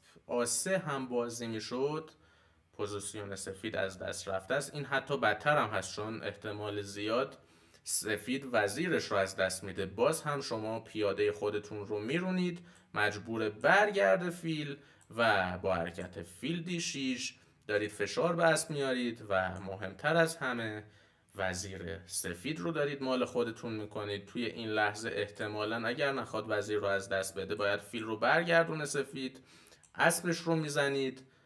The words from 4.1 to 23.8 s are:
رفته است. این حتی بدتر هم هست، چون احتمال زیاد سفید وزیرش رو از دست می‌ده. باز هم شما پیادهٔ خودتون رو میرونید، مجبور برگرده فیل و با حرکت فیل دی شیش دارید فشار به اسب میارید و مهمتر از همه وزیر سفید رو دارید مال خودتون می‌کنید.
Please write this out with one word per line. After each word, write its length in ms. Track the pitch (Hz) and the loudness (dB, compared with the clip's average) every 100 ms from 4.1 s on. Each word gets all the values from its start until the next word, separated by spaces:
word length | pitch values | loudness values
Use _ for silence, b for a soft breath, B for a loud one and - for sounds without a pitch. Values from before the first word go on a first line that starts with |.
| 95 - | -6 -4
رفته 260 | 95 - | -4 0
است. 200 | 135 143 | -2 -2
این 120 | 147 135 | -6 -2
حتی 320 | 135 131 139 | -2 0 2
بدتر 400 | 113 104 147 147 | 4 4 4 4
هم 120 | 110 | 4
هست، 260 | 104 90 - | 0 -4 -6
چون 280 | 107 113 | -6 -4
احتمال 580 | 78 - 107 104 104 104 | -6 -6 -8 -6 -4 -4
زیاد 560 | 98 101 104 113 143 - B B B B | -6 -4 0 0 0 -6 B B B B
سفید 680 | - - 98 104 - 127 131 | -4 -2 0 -2 0 -4 2
وزیرش 540 | 117 101 110 175 160 - | 2 4 2 2 2 2
رو 60 | 101 | 2
از 180 | 95 95 | 2 2
دست 280 | 95 - | 0 0
می‌ده. 220 | 98 95 95 | -6 -4 -4
باز 360 | 98 127 160 | 2 2 2
هم 200 | 151 143 | -2 -2
شما 380 | 135 113 110 113 | -2 -4 -2 -4
پیادهٔ 520 | - 107 101 98 104 | -6 0 0 4 2
خودتون 560 | 104 104 104 104 107 101 | 2 0 0 -4 -8 -4
رو 120 | 107 | -4
میرونید، 600 | 107 160 185 185 180 170 B B B | 0 -2 0 0 0 -2 B B B
مجبور 560 | 107 104 104 104 113 107 | 0 0 0 -4 -2 -2
برگرده 800 | 107 139 190 208 196 196 190 180 | 2 6 8 6 4 6 6 4
فیل 480 | 175 165 156 147 139 B B B 110 | -4 -4 -4 -4 -8 B B B 2
و 400 | 113 104 92 92 | 4 6 2 0
با 180 | 95 90 | 0 2
حرکت 480 | 85 90 90 - | 0 -4 -8 -8
فیل 400 | 87 - 131 175 | -12 -8 -4 -4
دی 180 | 165 170 | -2 -4
شیش 580 | 165 139 131 127 - - b b - | -4 -2 -2 -2 -4 -8 b b 0
دارید 240 | 104 107 | 0 0
فشار 440 | - 101 - 165 170 | -2 -2 2 2 6
به 80 | 165 | 4
اسب 240 | 156 - | 4 0
میارید 540 | 151 135 127 123 113 110 | -2 0 0 -2 -4 0
و 300 | 95 92 92 | 2 2 -2
مهمتر 580 | 95 95 95 98 147 165 | -8 -6 -8 -2 2 4
از 180 | 165 165 | 4 2
همه 460 | 131 120 113 107 104 b b b b - | -4 -2 -4 -6 -10 b b b b -4
وزیر 720 | 92 90 95 95 87 90 92 | -2 -2 -6 -8 -8 -8 -8
سفید 520 | - 92 87 135 160 | -6 -4 -4 -6 -4
رو 120 | 170 | -2
دارید 300 | 156 143 139 | 0 -2 -2
مال 240 | 131 127 120 | -2 0 2
خودتون 480 | 123 117 110 117 | 0 -2 -2 -6
می‌کنید. 520 | 110 | -6